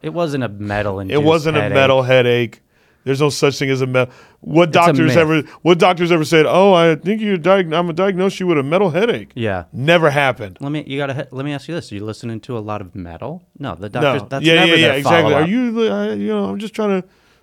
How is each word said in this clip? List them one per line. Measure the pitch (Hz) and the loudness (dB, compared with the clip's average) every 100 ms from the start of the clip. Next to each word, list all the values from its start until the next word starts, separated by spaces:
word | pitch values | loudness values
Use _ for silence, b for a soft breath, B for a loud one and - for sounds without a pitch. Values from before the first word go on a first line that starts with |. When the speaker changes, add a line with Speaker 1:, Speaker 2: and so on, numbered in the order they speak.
Speaker 1:
It | 156 | -10
wasn't | 165 165 139 | -6 -4 -4
a | 117 | -6
metal | 101 104 104 104 98 | -8 -6 -4 -4 -6
Speaker 2:
It | |
Speaker 1:
induced | 95 147 | -2 0
Speaker 2:
wasn't | 151 165 156 151 | 2 2 0 -2
Speaker 1:
headache. | - | 0
Speaker 2:
a | |
metal | 135 135 131 | 2 4 4
headache. | 127 131 120 120 117 - _ _ _ _ | 4 4 4 2 -2 -8 _ _ _ _
There's | 131 135 | -4 0
no | 147 | 0
such | 127 143 131 | 0 0 0
thing | 135 | -2
as | 131 | -2
a | 131 | 0
metal. | 127 127 B B B | 0 -2 B B B
What | - 156 175 | 0 2 4
Speaker 1:
It's | 175 | 4
a | |
Speaker 2:
doctors | 170 135 127 | 4 4 4
Speaker 1:
myth. | 160 | 4
Speaker 2:
ever, | 156 160 131 B | 4 2 -2 B
what | 160 175 | 2 4
doctors | 190 175 175 | 4 2 2
ever | 170 | 0
said, | 143 160 139 | 4 4 4
"Oh, | 165 196 | 4 6
I | 175 165 | 6 4
think | 156 175 220 | 2 -2 -4
you're | 214 180 | -2 0
diag-, | 160 196 | 2 2
I'm | 165 | 2
gonna | 160 175 | -2 -2
diagnose | 160 196 180 190 - | -2 -2 0 -2 -2
you | 180 | -2
with | 156 | 0
a | |
metal | 135 180 196 | 0 0 0
headache"? | 156 233 131 98 | 0 -2 -4 -8
Speaker 1:
Yeah. | 123 110 92 85 | -6 -4 -4 -8
Speaker 2:
Never | - 143 170 160 | -4 2 2 2
happened. | 147 139 123 101 87 | 2 0 -2 -8 -12
Speaker 1:
Let | 139 | -10
me, | 151 - | -8 -8
you | 139 | -6
gotta, | 139 | -6
he-, | 135 135 | -8 -10
let | 131 | -10
me | 143 | -8
ask | 139 - | -10 -10
you | |
this. | 131 - | -12 -10
Are | 101 | -12
you | 107 | -10
listening | 104 117 110 | -10 -10 -12
to | - 117 | -10 -10
a | |
lot | 104 104 | -8 -10
of | 90 | -12
metal? | 95 85 82 120 175 _ - | -14 -14 -12 -12 -14 _ -14
No, | 139 | -12
the | 85 101 | -10 -10
Speaker 2:
No. | - | -4
Speaker 1:
doctors, | 147 131 107 | -2 -2 -6
that's | 135 156 | -2 2
Speaker 2:
Yeah, | |
Speaker 1:
never | 165 180 | 4 4
Speaker 2:
yeah, | 165 | 4
yeah, | 160 | 2
Speaker 1:
their | 139 | 2
Speaker 2:
exactly. | 131 165 147 | 2 2 4
Are | 143 | 2
Speaker 1:
follow-up. | 170 | 0
Speaker 2:
you, | 240 247 | 0 -2
li-, | 226 220 | -2 -2
I, | 202 208 | -2 -4
you | 208 208 | -4 -4
know, | 214 196 | -4 -4
I'm | 202 | -6
just | 214 | -10
trying | - 214 190 | -6 -2 -2
to, | 180 b b b | -6 b b b